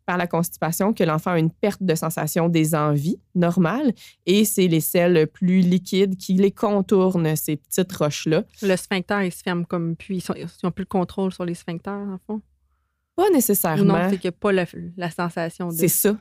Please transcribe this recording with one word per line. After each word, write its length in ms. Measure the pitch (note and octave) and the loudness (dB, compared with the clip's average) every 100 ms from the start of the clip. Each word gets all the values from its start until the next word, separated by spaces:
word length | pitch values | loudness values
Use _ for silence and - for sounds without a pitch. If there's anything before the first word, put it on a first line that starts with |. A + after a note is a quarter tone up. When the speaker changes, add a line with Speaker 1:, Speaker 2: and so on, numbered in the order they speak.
| - | -6
Speaker 1:
par 120 | F3+ | -2
la 80 | F3 | -2
constipation 680 | E3 E3+ - D#3+ E3+ G3 | -2 -2 -2 -4 0 0
que 100 | A3+ | 2
l'enfant 280 | E3+ D#3 F#3+ | 0 0 0
a 60 | F3 | 2
une 120 | D#3+ | 0
perte 320 | - G#3 G3+ | 0 -4 -2
de 120 | F#3+ | -2
sensation 540 | D#3+ D#3+ E3 D#3 F3+ E3+ | 0 -2 -4 -2 0 2
des 240 | E3 D#3 | 2 2
envies 440 | D#3+ D3+ D3 D3 A#3+ _ | 2 2 0 0 -4 _
normales 580 | F3+ E3+ F3+ D#3+ A3 D4+ - - _ - | 0 2 2 2 2 -2 -2 -8 _ 0
et 180 | G3+ | 2
c'est 240 | G#3+ - F#3 | 2 2 2
les 120 | E3 | 2
selles 460 | D3 F3+ F3 F3 D#3 | 2 2 4 4 2
plus 340 | - F3+ F#3 | 0 2 4
liquides 560 | F3+ F3+ F#3 F#3 G3 F#3 | 4 2 0 0 0 -2
qui 160 | - | -2
les 160 | F#3 G3 | 2 2
contournent, 840 | - A3 G3+ F#3+ G3 F#3 F3+ D#3+ D#3 | 2 0 0 2 2 4 2 0 -2
ces 200 | - D3+ | -4 -6
petites 340 | - - F3+ | -4 -4 -2
roches-là. 520 | - D3+ - - D#3 A3+ - | 0 -2 -2 -2 -2 -2 -6
Speaker 2:
Le 140 | G3 F3+ | -2 -2
sphincter, 480 | - F#3+ F3+ G3+ | -2 -6 -2 -2
il 80 | F#3+ | -4
se 100 | - | -6
ferme 220 | - F3 | -6 -4
comme 320 | F3 F3+ E3 E3 | -4 -4 -4 -6
puis 220 | - F#3+ | -6 -8
ils 20 | |
sont, 140 | - F3 | -6 -8
ils 100 | E3+ - F3+ | -10 -6 -6
ont 40 | |
plus 120 | E3+ | -4
le 60 | F#3+ | -4
contrôle 440 | G3+ F3 - F#3+ | -2 -2 -2 -4
sur 120 | - F3+ | -4 -8
les 80 | |
sphincters, 380 | E3+ - E3+ - | -8 -8 -10 -10
en 240 | G3+ G3+ F#3 - | -10 -10 -10 -10
fond. 160 | G#3+ - _ _ _ _ _ _ - | -10 -10 _ _ _ _ _ _ 0
Speaker 1:
Pas 80 | |
Speaker 2:
Ou 20 | G4+ | 2
non, 60 | |
Speaker 1:
nécessairement. 760 | D#4+ A3+ - F3 D#3 G3 F#3+ F3+ | 4 2 0 0 2 4 4 2
Speaker 2:
c'est 60 | G3 | -2
qu'il 80 | |
y 40 | F#3 | -4
a 40 | |
pas 180 | E3+ G#3 | -4 0
la, 140 | F#3+ F3 F3 E3+ F3+ | 0 -2 -6 -12 -8
la 140 | F3 | -8
sensation 580 | D#3+ F3 F3 E3 - F3 | -4 -6 -4 -6 -6 -6
de 60 | |
Speaker 1:
C'est 140 | E3 E3+ | 0 0
ça. 300 | - G3+ G#3+ | 2 0 -2